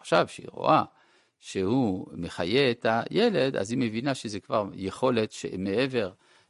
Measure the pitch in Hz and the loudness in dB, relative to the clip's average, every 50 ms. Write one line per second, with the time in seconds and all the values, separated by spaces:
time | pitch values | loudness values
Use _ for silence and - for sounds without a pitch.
0 | - - 165 175 - 160 - - - - - 50 50 - 156 135 - - _ _ | -2 2 2 2 2 2 -4 -12 -16 -14 -10 -2 2 4 4 4 2 0 _ _
1 | _ _ _ _ _ _ _ _ - - - 98 92 98 120 139 123 104 92 101 | _ _ _ _ _ _ _ _ -18 -6 -2 -2 0 2 2 2 2 2 0 -2
2 | - - - 80 85 78 - - 87 87 113 139 143 123 117 - - 113 113 117 | -6 -10 -10 -10 -8 -8 -4 -4 -2 0 2 4 4 2 2 0 0 0 0 0
3 | - - - 175 233 240 190 143 131 139 139 - 98 107 120 135 123 110 107 117 | -2 0 0 2 2 4 2 2 0 2 0 -2 -2 0 0 0 0 0 -2 -2
4 | 131 143 131 - - 107 104 92 - - 131 110 101 92 85 92 95 92 - - | -2 -2 -4 -4 -6 -8 -8 -8 -6 -2 0 0 0 -2 -6 -6 -6 -6 -2 0
5 | 127 131 127 113 110 - - - - - - 90 95 98 98 117 135 131 127 117 | 0 2 2 2 0 0 -4 -8 -8 -6 -4 -4 -2 0 0 0 0 0 0 -2
6 | 101 92 95 _ _ _ _ _ _ _ | -2 -2 -6 _ _ _ _ _ _ _